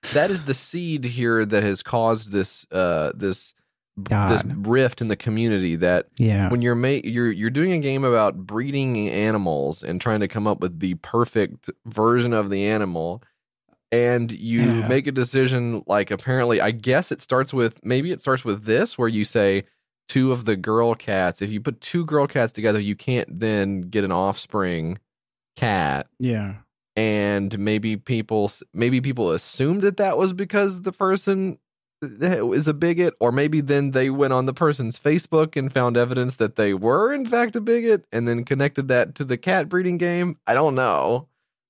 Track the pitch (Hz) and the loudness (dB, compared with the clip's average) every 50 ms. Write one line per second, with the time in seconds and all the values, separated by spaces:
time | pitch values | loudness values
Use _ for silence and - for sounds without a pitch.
0 | - - - 143 151 196 202 180 151 139 135 - - - - 175 175 170 160 147 | -8 0 0 2 2 2 0 -4 -2 -4 -4 -4 -4 -8 -6 -6 -4 -4 -4 -4
1 | 123 123 120 123 123 117 117 113 110 104 107 104 104 104 98 92 - - - 120 | -4 -4 -4 -2 0 0 2 2 0 2 2 2 2 2 -2 -4 -6 -4 -2 2
2 | 113 113 113 110 110 104 98 101 95 - - - - _ 82 92 92 87 85 78 | 2 2 2 0 -4 -4 -2 -2 -2 -2 -6 -14 -14 _ -2 0 0 2 2 0
3 | 76 76 - - 95 98 92 - - - - _ _ _ _ _ _ _ _ - | 0 -2 -4 -4 -4 -4 -4 -4 -8 -14 -16 _ _ _ _ _ _ _ _ -16
4 | 98 - 110 101 104 - 117 104 - 98 - - 101 107 117 131 131 123 - - | -6 -2 0 0 2 2 2 0 -2 -4 -6 -6 -2 0 2 4 2 2 0 -2
5 | 120 110 104 - - 117 107 110 117 117 107 98 92 90 82 82 87 87 90 87 | -4 -4 -4 -4 -4 -4 -2 0 0 0 0 0 0 0 0 0 2 2 2 2
6 | - _ _ - 123 113 104 98 98 95 120 120 120 123 120 117 123 131 143 135 | 0 _ _ 0 2 2 4 4 2 2 0 0 2 2 0 2 2 0 0 -2
7 | - - 117 120 120 117 107 85 104 117 123 143 160 190 185 165 147 139 135 135 | -2 -4 -2 0 0 0 0 0 -2 -2 0 0 0 2 0 0 0 0 -2 0
8 | 139 131 120 113 107 101 92 90 92 95 104 110 123 139 139 139 135 131 123 110 | 2 2 4 4 4 2 0 -2 -10 -8 -6 -6 -4 -2 -2 -2 0 0 0 0
9 | 104 101 62 92 104 110 110 107 98 87 78 71 69 71 80 - - - 85 90 | -2 -2 0 0 0 2 0 0 0 0 0 0 -2 -2 -4 -6 -6 -6 -6 -4
10 | - 120 110 107 104 95 - 110 104 107 101 - - 92 87 80 90 95 90 82 | -2 -2 0 0 -2 -2 -4 -2 0 0 0 0 -2 -6 -4 -4 -4 -4 -4 -4
11 | - - - 117 117 - - 113 101 - - - _ - - _ _ 117 110 110 | -8 -4 0 0 0 2 2 -2 -2 -2 -4 -12 _ -14 -14 _ _ -10 -2 2
12 | 107 113 120 123 120 120 117 110 104 98 98 98 101 104 110 110 104 92 87 82 | 2 4 4 4 2 2 2 0 0 0 -2 -2 0 0 0 0 0 -2 -4 -4
13 | 80 85 90 123 - _ _ _ _ _ _ _ _ _ _ _ _ _ - 117 | -4 -4 -6 -8 -12 _ _ _ _ _ _ _ _ _ _ _ _ _ 0 2
14 | 120 120 123 120 117 113 117 - - 117 117 117 117 117 117 113 110 113 127 135 | 2 4 2 0 0 -4 -6 -8 -6 -2 0 2 2 2 2 0 0 0 0 0
15 | 139 147 135 131 123 120 - 135 131 127 131 123 120 120 117 104 - - 95 104 | 0 0 -2 -2 -2 0 2 2 2 2 2 0 0 -2 -4 -6 -2 0 0 0
16 | 101 - 104 95 - 131 127 127 123 120 117 - - 107 117 117 104 127 127 147 | 2 0 -4 -6 -2 -2 0 0 2 2 2 2 2 0 -2 -2 0 0 2 2
17 | 185 - 135 - - - 131 127 135 131 - 131 120 113 - - _ 101 123 127 | 0 -2 -6 -8 -4 -2 0 0 0 0 0 0 0 0 -2 -4 _ -2 -2 0
18 | 135 135 - - - - 131 127 - 117 101 101 107 110 110 127 202 240 - - | 0 -2 -6 -6 -2 -2 -2 0 0 -4 -4 -4 0 0 2 2 2 0 -2 -2
19 | 123 113 113 107 104 - - 117 104 98 98 98 95 _ _ _ _ _ _ _ | -2 0 0 0 -2 0 2 2 4 4 4 2 -2 _ _ _ _ _ _ _
20 | _ _ - 139 131 131 127 123 113 110 107 95 87 110 107 113 117 117 113 - | _ _ 0 2 2 2 2 0 0 -2 -2 -2 0 0 2 2 2 2 0 -2
21 | - - 104 95 92 87 85 - 101 101 107 104 113 147 123 - - - - 175 | -2 -4 0 0 0 0 0 -2 -6 -4 -4 -4 -4 -6 -6 -6 -12 -4 -2 -2
22 | 170 151 151 151 143 139 - 143 120 110 - - 107 113 104 107 104 101 104 - | -2 0 0 0 0 0 0 0 0 0 -2 -2 0 2 2 2 0 -2 -4 -4
23 | - - 127 120 101 - - 87 110 110 107 104 98 98 98 95 90 90 101 107 | -4 -2 -2 -2 -2 -4 -6 -4 -2 0 0 0 0 0 -2 -4 -6 -4 -2 -2
24 | 98 95 90 87 95 98 98 - - - - 107 95 90 87 82 80 82 90 104 | 0 0 0 0 0 0 -2 -4 -8 -8 -6 -4 -2 -2 -2 -4 -4 -6 -8 -8
25 | _ _ _ _ _ _ _ _ _ _ _ - - 117 104 95 85 71 67 69 | _ _ _ _ _ _ _ _ _ _ _ -4 -2 0 0 0 0 0 -2 -4
26 | - _ _ _ 127 127 117 110 104 98 95 104 - _ _ _ _ _ _ - | -6 _ _ _ -4 -4 -2 -2 -4 -8 -10 -14 -18 _ _ _ _ _ _ -2
27 | 110 110 107 104 101 101 104 101 98 98 104 104 98 104 107 107 104 113 110 101 | 0 0 2 0 0 0 0 0 -2 -2 -4 -4 -2 0 0 0 0 -2 -4 -4
28 | - - 127 113 110 - 113 107 101 104 - - - _ _ 87 117 123 131 127 | -4 -4 -4 -4 -2 -2 -2 0 0 -2 -4 -8 -16 _ _ 0 0 2 2 0
29 | 127 139 131 123 110 87 80 85 - - - - 131 147 170 202 190 202 190 196 | 0 -2 -2 0 0 0 0 -2 -4 -8 -4 -2 0 0 0 2 0 0 0 2
30 | 202 196 156 123 185 190 180 180 202 - - 208 202 196 185 180 175 190 185 _ | 0 0 2 2 0 0 0 -4 -6 -2 0 0 0 0 -2 -4 -8 -8 -4 _
31 | 196 190 190 196 - - 196 190 190 190 151 - _ _ _ _ _ _ _ _ | 0 0 0 0 0 -2 0 0 -2 -4 -6 -8 _ _ _ _ _ _ _ _
32 | - 139 113 101 135 180 185 139 104 120 98 131 156 156 151 147 165 170 170 170 | -12 -12 -6 -2 0 0 2 2 2 2 2 2 2 0 0 0 0 0 2 2
33 | 180 170 - _ - 120 120 135 143 151 156 156 147 135 143 143 143 139 131 131 | 2 0 2 _ 0 2 2 2 2 2 2 0 0 2 2 2 2 2 2 2
34 | 131 135 135 139 143 135 131 127 127 135 131 - 175 156 147 131 127 110 117 - | 0 2 2 2 2 2 4 2 2 0 0 2 2 0 2 0 -4 -6 -6 -2
35 | _ 147 151 170 - - - 156 156 156 - 147 135 131 - 135 123 123 117 120 | _ 2 2 2 0 2 2 2 2 2 0 -4 -4 0 0 2 2 4 4 4
36 | 120 120 127 127 123 127 127 - 113 104 - - 110 101 98 92 98 113 127 165 | 2 2 2 0 -2 -2 0 0 -2 -2 2 2 2 2 2 2 2 2 2 4
37 | 208 240 285 285 269 226 247 233 240 226 208 240 208 220 233 240 233 233 214 196 | 2 2 0 -2 -2 0 2 2 2 0 -2 -4 0 0 0 2 4 2 2 2
38 | - _ - 113 120 120 120 117 120 - 143 135 139 143 135 - 135 131 127 123 | 2 _ -4 -2 0 0 0 -2 0 -2 0 0 0 0 0 -2 0 2 2 2
39 | 120 - 143 - 147 127 127 117 - 185 185 190 - 170 175 180 185 180 175 170 | 2 0 -2 -8 -4 -4 -4 -4 0 0 0 0 0 0 -2 -2 0 0 -2 0
40 | 175 175 175 175 180 175 160 _ _ - 113 127 151 160 135 127 131 120 92 73 | -2 -2 0 0 -2 -2 -4 _ _ 0 2 4 4 4 2 2 2 2 2 2
41 | 65 82 117 127 160 _ _ _ _ _ _ _ _ _ | 2 0 0 -2 -4 _ _ _ _ _ _ _ _ _